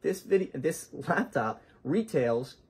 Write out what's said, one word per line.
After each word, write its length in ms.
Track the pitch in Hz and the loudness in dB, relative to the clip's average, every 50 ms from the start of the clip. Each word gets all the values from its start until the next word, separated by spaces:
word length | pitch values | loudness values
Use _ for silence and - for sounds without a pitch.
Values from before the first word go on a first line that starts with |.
This 220 | - 196 190 185 | 0 -2 -2 -2
vide-, 300 | - - 190 190 185 - - | 0 2 2 2 2 0 -4
this 340 | 139 131 156 170 - - - - 143 131 - | -2 -2 -2 -2 -2 -10 -12 -12 -10 -2 0
laptop 520 | 170 165 254 - - 135 110 110 110 - - - - - | 0 0 0 0 0 -2 0 0 -4 -6 -12 -20 -20 -12
retails 720 | _ 127 156 214 226 220 - 147 123 117 117 117 127 127 - - - | _ -2 0 0 0 0 0 2 2 2 2 0 -2 -6 -12 -20 -20